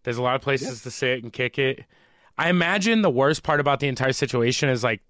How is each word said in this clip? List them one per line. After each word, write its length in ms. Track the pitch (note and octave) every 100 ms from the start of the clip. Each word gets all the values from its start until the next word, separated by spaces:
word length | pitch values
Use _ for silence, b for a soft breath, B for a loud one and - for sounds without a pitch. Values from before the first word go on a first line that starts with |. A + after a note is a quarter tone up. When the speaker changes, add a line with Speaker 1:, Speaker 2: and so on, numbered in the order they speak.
Speaker 1:
There's 160 | B2 A#2
a 40 |
lot 120 | B2
of 80 | C3
places 380 | C#3 C3+ C3 B2
Speaker 2:
Yeah. 20 |
Speaker 1:
to 60 | B2+
sit 320 | - B2+ B2+
and 100 | A#2
kick 260 | - B2 -
it. 260 | C3 - - b b b b b
I 120 | E3
imagine 520 | F3+ E3+ G3+ G#3 A3+
the 80 | F#3+
worst 320 | B2+ C#3 D#3
part 160 | - D3
about 180 | C#3+ C#3
the 60 | C#3+
entire 240 | B2+ C3
situation 560 | C3 C#3 B2 A#2 B2+ C#3+
is, 140 | B2+
like, 180 | A#2+ G#2+ -